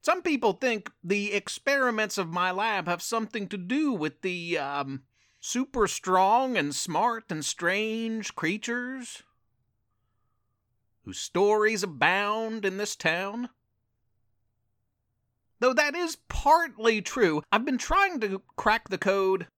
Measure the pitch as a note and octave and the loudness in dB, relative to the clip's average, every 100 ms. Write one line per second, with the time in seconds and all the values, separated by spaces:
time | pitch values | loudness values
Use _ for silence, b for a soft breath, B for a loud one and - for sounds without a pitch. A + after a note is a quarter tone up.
0 | - F#4 F4 C#4+ A3+ F3+ C4 A3 - _ | 2 0 2 2 2 2 0 -2 -6 _
1 | E3+ G3+ G3+ G3+ - - - C#4 C4 A3 | -2 -2 0 -4 -4 -6 0 2 2 0
2 | G#3+ - E3+ E3+ F3+ F#3 A3 G3+ E3+ F3 | -2 -2 -4 -2 -2 0 -2 -2 -2 -4
3 | - A#3 A3 A#3 G3 G3+ F3+ C4 D#4 G#3+ | -2 -4 -2 -6 -6 -8 -2 0 0 0
4 | D3+ - F#3+ F3+ E3+ E3 C#3 C#3+ C#3 C3+ | -2 -4 -6 -6 -4 -4 -2 -4 -6 -8
5 | _ _ _ _ - A#3+ B3+ - G3 - | _ _ _ _ -6 -4 -2 0 0 0
6 | - F#3 F#3+ A3+ C4 A#3 D3 C#3+ - D#3 | 0 4 6 4 4 0 0 -4 -2 0
7 | A3+ A3+ - D#3 D3 - E3+ G3 A3 A3 | 0 0 -6 -6 -6 -2 0 0 -2 -2
8 | A3+ A3+ G3+ - E3 G#3 - A#3+ B3 C4 | -4 -4 -6 -4 -2 -2 -4 -6 -6 -10
9 | A#3+ - _ _ _ _ _ _ _ _ | -14 -18 _ _ _ _ _ _ _ _
10 | _ _ _ _ _ _ _ _ _ _ | _ _ _ _ _ _ _ _ _ _
11 | - F#2 - E3+ G3+ G#3+ G#3 A3 F#3 C#3+ | -14 -12 -4 2 4 4 2 0 -4 0
12 | D3+ F#3+ G3+ G#3+ A3+ A3 G3+ F#3+ G#3 - | 2 2 0 -2 -4 -4 -4 -4 -6 -2
13 | E3 E3+ G3 A3 B3 _ _ _ _ _ | -2 -2 -4 -6 -10 _ _ _ _ _
14 | _ _ _ _ _ _ _ _ _ _ | _ _ _ _ _ _ _ _ _ _
15 | _ _ _ _ _ _ B3 B3+ D4 D4+ | _ _ _ _ _ _ 2 4 2 2
16 | F4 D#4 _ - C#4+ D#4+ E4 A3 A3+ A3 | -4 -6 _ -2 4 6 4 0 2 2
17 | F3+ - G3 D3+ - G#3 C4+ C4 - F4 | -2 2 2 2 2 0 2 -4 2 4
18 | G4 E4 G#3+ F#3+ _ - - A3+ - F#3 | 4 2 -4 -4 _ -2 2 2 0 -2
19 | G3 G3 F#3+ F#3+ E3+ | 2 2 2 0 -2